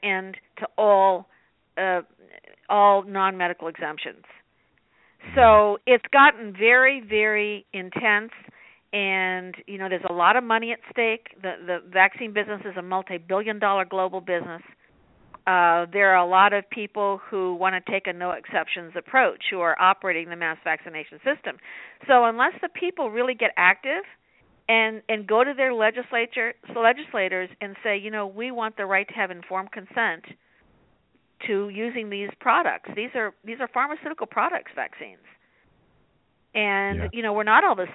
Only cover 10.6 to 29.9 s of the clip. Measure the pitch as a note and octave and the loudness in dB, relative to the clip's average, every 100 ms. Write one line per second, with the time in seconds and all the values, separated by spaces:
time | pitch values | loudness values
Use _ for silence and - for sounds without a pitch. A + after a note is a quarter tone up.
10.6 | A#3 A#3 - - A3+ A3+ - - F#3+ - | -2 -8 -8 -2 -2 -2 -8 -14 -12 -12
11.6 | F3 F3 F3 F#3 F#3+ - A#3 G#3 G#3 G#3 | -8 -8 -2 2 2 2 -6 -4 -4 -8
12.6 | G3+ F#3 F3+ F#3 F#3+ F3+ E3+ F#3+ G#3+ G#3 | -10 -10 -6 -6 -6 -12 -4 -4 -4 -2
13.6 | G3+ G3 F3+ F#3+ F#3 F#3 F3+ F3 F3 E3 | 0 0 -2 -2 -4 -4 -4 -6 -6 -14
14.6 | - _ _ _ _ _ _ - - F#3 | -18 _ _ _ _ _ _ -6 0 4
15.6 | E3+ E3+ E3+ G3 G3 F#3 F3 F#3 G3+ G3+ | 6 4 0 2 6 6 6 6 6 4
16.6 | G3 - G#3 G#3 G3+ G3 - G3+ F#3 F3 | -4 -10 -10 -4 -2 -4 -6 -4 -4 0
17.6 | F#3 F#3 - F#3+ F#3+ F3 F3+ D#3+ - F#3 | -2 -2 -4 -6 -6 -6 -6 -8 -4 -4
18.6 | D#3 F#3 E3+ F3 - C4 A3 - - F#3+ | -4 -8 -8 -14 -2 2 2 0 -8 -2
19.6 | E3+ - F#3 G3 F#3+ E3 E3+ E3+ E3 D#3+ | -2 4 2 2 -2 -4 -6 -6 -6 -4
20.6 | E3+ D#3 - D#3+ D3 D3+ C4 D4 - - | -4 -6 -6 -14 -14 -8 -6 -4 -8 -12
21.6 | - - - - - B3+ A#3 A3+ C4+ - | -16 -18 -20 -18 4 6 6 2 -2 -2
22.6 | F4 - F4+ F#4 C4 A3 B3+ A#3 A3+ - | -10 -6 -8 -4 -6 -2 -4 -2 -4 2
23.6 | F3+ - C4+ D#4+ G4+ - _ _ _ _ | 2 2 -2 -6 -8 -20 _ _ _ _
24.6 | - A3+ A3 A3 - G#3+ G3+ A3 C4 C4 | -2 0 0 -4 -6 -8 0 2 2 0
25.6 | C4 A#3+ G#3+ A#3 B3 A#3+ A#3 B3 A3+ - | -2 2 0 0 -6 -4 -4 -4 -6 -8
26.6 | - A#3 A3+ B3+ D4+ A3+ F#3 F#3 F3+ - | -12 2 2 2 -4 -4 -2 -4 -6 -10
27.6 | G3+ G3 A3 G3+ G#3 G#3+ G3+ G3 B3 A#3+ | -16 -10 -6 -4 -6 -8 -8 -8 -10 -6
28.6 | A3 A3 G3 G3 G3+ - F#3+ F3 E3+ F#3 | -8 -8 -2 -2 -2 -6 -6 -6 -10 -8
29.6 | G3 - F#3+ | -8 -14 -10